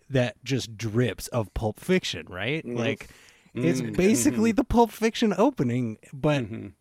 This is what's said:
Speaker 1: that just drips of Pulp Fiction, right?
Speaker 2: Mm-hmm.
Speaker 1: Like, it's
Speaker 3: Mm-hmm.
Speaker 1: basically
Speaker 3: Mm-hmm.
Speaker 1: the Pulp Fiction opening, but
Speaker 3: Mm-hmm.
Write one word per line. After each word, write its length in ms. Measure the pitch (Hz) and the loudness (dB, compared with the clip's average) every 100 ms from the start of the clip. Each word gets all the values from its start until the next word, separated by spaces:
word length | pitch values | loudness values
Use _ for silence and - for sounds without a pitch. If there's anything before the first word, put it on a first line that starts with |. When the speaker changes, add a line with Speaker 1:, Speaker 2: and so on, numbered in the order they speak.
| - | -2
Speaker 1:
that 260 | 131 123 - | 0 0 -4
just 340 | 120 131 113 107 | -4 -4 -4 -8
drips 500 | 110 110 120 92 - | -2 0 0 -2 -6
of 240 | 123 104 | -4 -4
Pulp 260 | - 110 - | -4 -4 -4
Fiction, 480 | - 185 - 87 80 | 0 0 0 -8 -10
right? 340 | 90 110 156 120 | -6 -4 -4 -4
Speaker 2:
Mm-hmm. 120 | 120 | -4
Speaker 1:
Like, 320 | 113 110 - - - _ _ 117 | -2 -4 -10 -20 -20 _ _ -2
it's 260 | - 127 | 0 0
Speaker 3:
Mm-hmm. 120 | 113 | -2
Speaker 1:
basically 580 | 107 190 247 285 240 226 | 2 2 4 2 2 2
Speaker 3:
Mm-hmm. 40 | 220 | 2
Speaker 1:
the 60 | |
Pulp 280 | 262 226 226 | 2 4 4
Fiction 420 | - 226 - 220 185 | 2 -2 2 0 4
opening, 600 | 262 - 123 123 117 107 - | 2 2 0 0 -2 -6 -14
but 300 | 139 151 143 | -2 0 0
Speaker 3:
Mm-hmm. 240 | 104 110 104 - | -2 -8 -12 -16